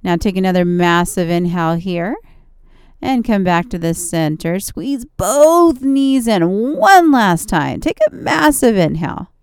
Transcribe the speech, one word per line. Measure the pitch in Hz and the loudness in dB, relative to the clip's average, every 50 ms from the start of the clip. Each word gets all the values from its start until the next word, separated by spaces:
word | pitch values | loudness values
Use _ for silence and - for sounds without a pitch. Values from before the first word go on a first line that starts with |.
| - | -2
Now | 196 175 | -2 -4
take | 170 - 214 185 | -2 -2 -2 -2
another | 190 190 190 180 180 180 | 0 -2 0 0 0 0
massive | 175 175 175 175 170 170 170 175 175 - - 175 165 | 0 0 0 2 2 2 0 0 -2 -2 -4 -2 -2
inhale | 175 170 180 175 170 180 165 160 170 | -2 -2 -2 -2 -2 -2 -2 -2 -2
here | 170 170 196 180 170 170 196 277 440 - - - - _ _ _ _ - - _ _ _ _ _ _ | -4 -4 -6 -6 -6 -6 -6 -8 -10 -12 -20 -20 -20 _ _ _ _ -20 -20 _ _ _ _ _ _
and | - 262 262 247 220 | -4 -2 -2 -2 0
come | - 220 202 190 | 0 0 0 2
back | 180 175 170 170 - | 0 0 0 -2 -4
to | - 175 | -8 -6
the | 170 165 165 | -4 -4 -4
center. | - - - - 165 160 151 156 160 - 165 170 190 | -4 -6 -6 -2 -2 -2 -2 -2 -4 -4 -4 -4 -4
Squeeze | 190 - - - 165 262 277 262 240 | -6 -8 -12 -10 -6 -6 -6 -6 -8
both | - _ _ 190 190 240 285 294 311 330 349 349 330 294 247 262 | -14 _ _ -4 0 4 4 6 6 6 6 4 4 2 0 -2
knees | 269 269 277 277 269 269 269 233 | -2 0 0 2 2 0 0 2
in | 226 220 190 165 170 190 202 226 262 302 | 0 0 2 2 0 0 -2 -2 -4 -2
one | - 320 392 392 370 349 320 285 | 0 4 6 6 6 6 6 4
last | 247 220 196 - - - - | 4 4 2 2 0 -2 -2
time. | 202 165 143 135 127 - | -2 -2 -2 -2 -6 -4
Take | - 320 - - 622 | -4 -6 -2 0 -2
a | - - | -2 -2
massive | - - - - - 302 302 - - - 240 220 | -4 -4 -2 -2 0 2 0 0 2 2 2 2
inhale. | 196 175 151 143 160 175 - - - 185 _ _ _ | 2 0 0 0 -4 -6 -6 -8 -10 -12 _ _ _